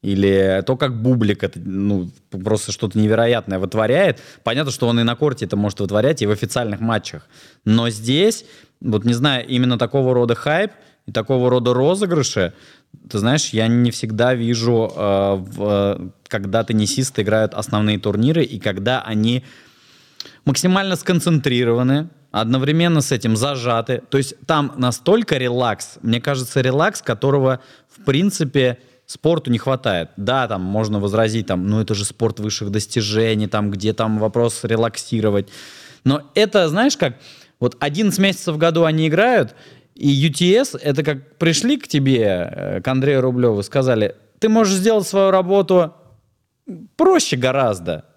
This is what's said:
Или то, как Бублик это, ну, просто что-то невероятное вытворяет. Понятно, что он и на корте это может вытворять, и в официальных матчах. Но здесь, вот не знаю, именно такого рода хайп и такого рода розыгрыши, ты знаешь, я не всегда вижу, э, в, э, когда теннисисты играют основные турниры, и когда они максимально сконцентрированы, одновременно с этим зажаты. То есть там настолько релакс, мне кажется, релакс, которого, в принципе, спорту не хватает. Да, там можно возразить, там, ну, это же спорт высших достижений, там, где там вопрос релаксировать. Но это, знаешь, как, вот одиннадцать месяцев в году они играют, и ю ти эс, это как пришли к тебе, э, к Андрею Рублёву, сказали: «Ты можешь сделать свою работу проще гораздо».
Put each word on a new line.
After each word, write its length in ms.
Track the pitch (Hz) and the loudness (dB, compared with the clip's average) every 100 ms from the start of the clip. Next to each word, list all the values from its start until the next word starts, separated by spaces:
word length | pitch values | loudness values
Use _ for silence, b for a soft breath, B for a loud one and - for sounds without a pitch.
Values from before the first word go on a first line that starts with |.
Или 600 | 98 98 98 98 95 95 92 | -2 2 2 4 2 0 -2
то, 100 | 131 | -2
как 240 | 135 117 | -2 0
Бублик 440 | 120 123 104 101 | 0 2 0 0
это, 160 | 92 87 | -4 -6
ну, 500 | 92 95 101 98 90 - _ | -8 -4 -2 -2 -4 -12 _
просто 440 | 95 98 107 - | -8 -2 -2 -2
что-то 260 | - 110 107 | -6 -4 0
невероятное 640 | 107 113 117 120 101 95 | 2 2 2 0 -2 -4
вытворяет. 600 | 95 110 110 143 190 117 B B | -2 -2 0 2 2 -2 B B
Понятно, 300 | - 127 143 | -4 -2 -4
что 160 | 123 120 | -2 0
он 100 | 117 | 2
и 60 | |
на 100 | 117 | 0
корте 300 | 120 151 123 | 0 -2 -2
это 120 | 95 101 | -4 -2
может 220 | 104 - | -2 -2
вытворять, 440 | 98 104 131 160 | -2 2 2 0
и 40 | 104 | 0
в 60 | |
официальных 480 | 104 104 127 117 101 | -2 -2 -4 -4 -4
матчах. 480 | 113 107 - 76 _ B B B | -2 -2 -4 -18 _ B B B
Но 240 | 104 113 117 | 0 2 2
здесь, 560 | 107 113 143 208 226 B B B _ | -4 -2 2 2 0 B B B _
вот 240 | 127 107 | -4 0
не 100 | 113 | 0
знаю, 320 | 120 143 127 120 | 0 0 -2 -2
именно 320 | 123 123 120 | 0 0 0
такого 340 | 117 139 127 | 0 0 2
рода 220 | 123 120 | 2 2
хайп 380 | 117 151 160 208 - b b - | 0 0 0 -2 -6 b b -6
и 60 | |
такого 360 | - 110 131 123 | -6 0 2 4
рода 220 | 127 120 | 2 2
розыгрыши, 800 | 123 143 190 196 165 123 - 87 B B B B - - | 2 2 0 0 0 0 -2 -2 B B B B -20 -8
ты 100 | 107 | -2
знаешь, 320 | 110 151 - | 0 0 0
я 180 | 110 113 | 0 2
не 240 | 120 120 | 2 2
всегда 420 | - 113 107 123 | 0 -6 0 0
вижу, 560 | 127 117 117 117 117 107 | 2 0 0 2 2 0
э, 420 | 80 101 98 98 98 | -2 0 2 2 0
в, 600 | 95 104 104 101 101 87 | -4 -6 0 2 2 -2
э, 80 | 92 - - | -8 -16 -8
когда 380 | 110 98 110 | -6 -2 -2
теннисисты 580 | 110 110 104 - 131 - | 0 0 0 -2 -4 -2
играют 320 | 104 110 110 | 0 2 0
основные 460 | - 110 104 107 104 | -4 -4 -2 0 0
турниры, 420 | 104 101 123 165 | -2 0 0 2
и 160 | 165 104 | -2 -4
когда 440 | 104 95 101 127 | -6 -4 -2 -2
они 420 | - 107 110 123 B B B B B B B B B B | -2 -2 0 -2 B B B B B B B B B B
максимально 520 | - 131 180 185 196 180 | -2 0 2 0 0 -4
сконцентрированы, 1120 | - 175 175 156 139 123 120 117 127 143 165 _ _ | 0 0 2 2 2 2 2 2 2 0 -2 _ _
одновременно 680 | 104 113 131 131 156 170 160 | -4 0 0 2 2 2 2
с 100 | - | 0
этим 240 | 123 113 107 | -2 0 0
зажаты. 680 | 135 135 120 117 113 120 - | 0 -2 -2 -2 -2 -6 0
То 100 | 139 | -2
есть 160 | 139 - - | -2 -10 -2
там 260 | 156 143 - | 0 0 -2
настолько 600 | 127 120 - 220 220 143 | -2 0 2 2 2 -2
релакс, 640 | 123 120 123 101 - - | 0 0 0 -2 -8 -8
мне 180 | 117 120 | -2 -2
кажется, 400 | 143 135 123 139 | -2 -4 -2 0
релакс, 420 | 131 135 185 202 | 0 2 0 -2
которого, 580 | - 110 135 139 131 127 B B B | -6 -2 0 2 2 0 B B B
в 160 | - | -6
принципе, 760 | - 139 196 - 147 139 127 120 b b | -2 0 0 -2 -2 2 0 -2 b b
спорту 460 | - - 156 165 - | -20 -4 0 0 0
не 80 | 120 | -2
хватает. 500 | - 127 120 90 80 - | 0 -2 -2 -2 -4 -6
Да, 320 | 101 131 117 | -2 -2 -2
там 140 | 101 | -4
можно 360 | 92 107 107 104 | -4 -2 -2 -2
возразить, 480 | 98 110 110 110 101 | 0 0 0 -2 -4
там, 200 | 90 95 | -2 0
ну, 140 | 107 | -2
это 140 | 107 | -2
же 120 | 101 101 | -4 -6
спорт 340 | - 113 107 | -2 -4 -2
высших 300 | 107 - 101 | -6 -6 -4
достижений, 760 | 104 - - 104 107 113 107 104 | -4 -2 -4 -2 0 0 0 -2
там, 240 | 107 104 | -2 -2
где 220 | 98 107 | -2 -4
там 260 | 101 110 107 | -2 -2 0
вопрос 420 | 107 120 117 - | 0 0 0 -2
релаксировать. 840 | 104 113 113 - - 113 107 101 101 B B B B B | -2 0 0 -4 -4 0 0 0 -4 B B B B B
Но 180 | - 143 - | 0 0 -2
это, 340 | - 214 202 165 | 0 2 2 2
знаешь, 260 | 170 269 - | 2 0 0
как, 220 | 139 120 B B B B | -4 -4 B B B B
вот 160 | 123 - | -4 -2
одиннадцать 400 | 147 151 214 185 | -4 0 -2 2
месяцев 340 | 196 185 - | 0 0 -6
в 40 | 151 | 0
году 260 | 170 165 | 0 2
они 240 | 160 156 156 | 2 2 2
играют, 460 | 160 233 233 120 B B B B | 2 4 2 0 B B B B
и 140 | - 143 | -2 0
ю 240 | 139 156 | 2 0
ти 240 | 139 180 214 | 2 2 4
эс, 180 | 269 | 2
это 280 | 135 147 143 | -4 -2 -2
как 340 | 151 139 - _ | -2 -6 -10 _
пришли 400 | 165 151 240 294 | 0 2 0 -2
к 100 | - | -2
тебе, 600 | 147 135 127 107 90 85 | 0 2 2 2 0 -4
э, 300 | - 95 95 | -8 -8 -6
к 80 | 127 | -2
Андрею 320 | 131 139 135 | 0 2 2
Рублёву, 420 | 127 123 123 104 | 0 2 2 0
сказали: 520 | 98 139 131 113 104 - _ _ | -2 0 2 2 0 -4 _ _
«Ты 100 | 220 | 2
можешь 280 | 220 208 190 | 4 4 2
сделать 300 | 202 220 185 | 2 0 0
свою 240 | 196 190 | 2 4
работу 640 | 190 180 196 190 185 160 - _ _ _ _ _ _ - 170 - - | 2 4 2 4 2 2 -6 _ _ _ _ _ _ -18 -18 -16 2
проще 400 | 339 359 - 131 | 4 4 2 -2
гораздо». 680 | 127 135 123 92 85 78 _ | 0 2 0 0 -4 -8 _